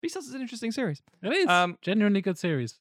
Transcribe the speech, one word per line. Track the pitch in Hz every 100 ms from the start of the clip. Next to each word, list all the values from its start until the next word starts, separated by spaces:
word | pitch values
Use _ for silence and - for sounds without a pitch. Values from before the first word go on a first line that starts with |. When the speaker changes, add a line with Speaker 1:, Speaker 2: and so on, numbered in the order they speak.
Speaker 1:
Beastars | 330 381 277
is |
an | 262
interesting | 254 226 226
series. | 226 233 143 _ _
Speaker 2:
It | 190
is. | 339 349
Speaker 1:
Um, | 180 175 175
Speaker 2:
Genuinely | - 208 208 196
good | 190 180
series. | 180 147 117 -